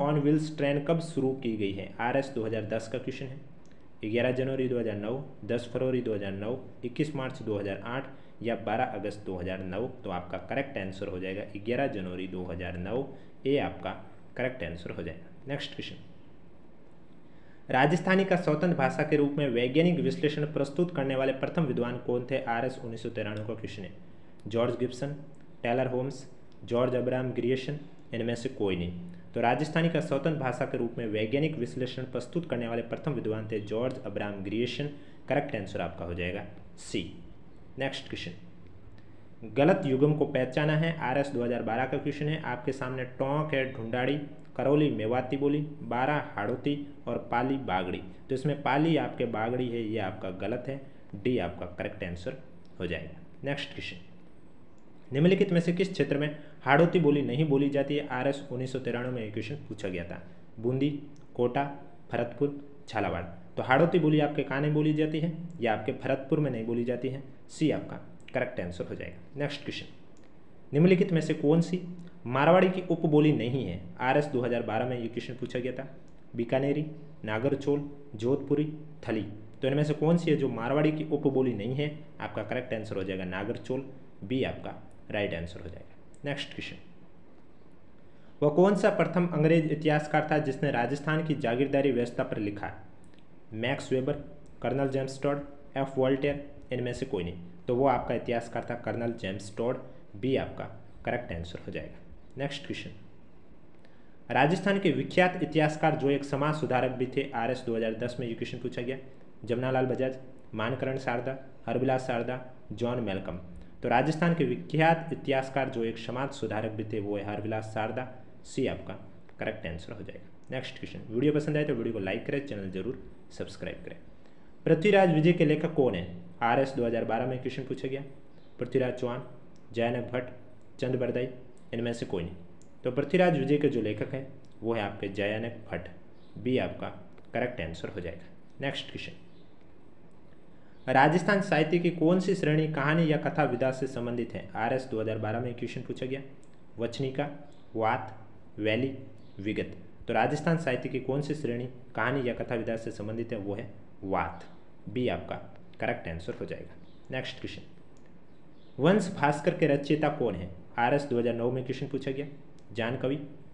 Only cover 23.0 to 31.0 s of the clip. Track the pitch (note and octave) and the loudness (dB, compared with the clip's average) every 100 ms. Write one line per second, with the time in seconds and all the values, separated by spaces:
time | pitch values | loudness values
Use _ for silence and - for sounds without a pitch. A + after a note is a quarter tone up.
23 | A#2 A2+ G#2 G#2+ G#2+ A2 - - F2+ - | -6 -4 -4 -4 -4 -6 -6 -8 -10 -12
24 | - - - - - A2+ B2 A#2 B2 - | -14 -16 -16 -12 -2 2 2 2 -2 -2
25 | C#3+ D3+ - - - - A#2+ B2+ B2+ B2 | -6 -6 -10 -14 -14 -4 0 2 2 2
26 | C3+ - - - - - G#2+ A#2 B2+ B2 | -2 -4 -12 -14 -16 -14 0 4 4 4
27 | B2 B2+ B2+ A#2+ A#2+ C3 - D3 - - | 2 2 0 0 2 2 0 -6 -8 -14
28 | - A#2 A#2 A#2+ - - G2+ F2+ F2 F2 | -8 -2 0 0 -2 0 2 2 0 -4
29 | - - - A#2+ A#2 C3+ D3+ E3+ E3 D#3+ | -10 -12 -8 2 4 4 4 4 4 4
30 | - C#3 E3+ D3+ C3 A#2 C3 B2+ A#2+ C3 | 2 2 2 2 0 0 0 0 -2 -2